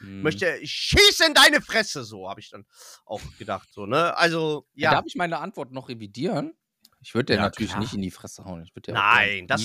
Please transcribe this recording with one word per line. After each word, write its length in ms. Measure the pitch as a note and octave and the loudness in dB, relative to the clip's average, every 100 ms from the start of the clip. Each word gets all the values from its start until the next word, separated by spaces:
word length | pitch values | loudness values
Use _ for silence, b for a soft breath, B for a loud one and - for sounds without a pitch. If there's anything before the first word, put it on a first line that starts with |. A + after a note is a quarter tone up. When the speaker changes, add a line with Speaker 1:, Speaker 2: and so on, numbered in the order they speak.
Speaker 1:
Mhm. 220 | G2 G2 | -16 -4
Speaker 2:
Möchte, 340 | D3+ G2+ F3+ B2+ | -4 -2 -2 -4
ich 120 | D3 | -8
schieße 520 | - - - G4+ - | -8 0 6 6 6
in 100 | D#4+ | 4
deine 260 | C#4+ D4+ D4 | 6 6 6
Fresse, 420 | - A3 - D3 | 2 -2 -2 -6
so, 260 | A2 G#2 F#2 | -10 -12 -10
hab 120 | G#2 | -12
ich 100 | - | -14
dann 140 | G#2 - B B B | -20 -20 B B B
auch 160 | _ G#2+ - - | _ -12 -12 -14
gedacht, 300 | G#2 F#2+ - | -8 -8 -8
so, 160 | G2+ G2+ | -12 -2
ne? 300 | C#3 E3+ - | 0 2 2
Also, 500 | E3+ E3 D#3+ D3 - | 2 2 -2 -4 -8
Speaker 1:
Äh, 60 | C3+ | -2
Speaker 2:
ja. 100 | D#3 | 2
Speaker 1:
darf 140 | D3 B3+ | 2 0
ich 80 | |
meine 240 | C4+ E3+ D#3+ | -4 -2 -2
Antwort 320 | F3 F#3 B2+ | -6 -10 -10
noch 180 | C3 B2 | -10 -12
revidieren? 640 | A2+ G#2 A2+ F3 D#3+ D#4 - _ _ _ _ | -12 -12 -6 -2 -2 -4 -10 _ _ _ _
Ich 140 | - | -6
würd 140 | A2+ - | -2 2
dir 80 | G#2+ | 2
Speaker 2:
Ja, 60 | |
Speaker 1:
natürlich 280 | G2 - G#2 | 0 -2 -6
Speaker 2:
klar. 100 | G2+ | -4
Speaker 1:
nicht 140 | G#2+ | -6
in 80 | G#2 | -6
die 80 | F#2 | -8
Fresse 340 | - G2 - | -10 -16 -16
hauen. 160 | F2 F2 | -14 -14
Ich 100 | E2+ | -16
würd 140 | - - | -18 -6
dir 20 | |
auch 40 | G#2 | 2
Speaker 2:
Nein, 320 | G2+ A#2 G#2 | 6 6 6
Speaker 1:
gerne 180 | G2 F2+ | 0 -2
Speaker 2:
das 140 | C3 | -2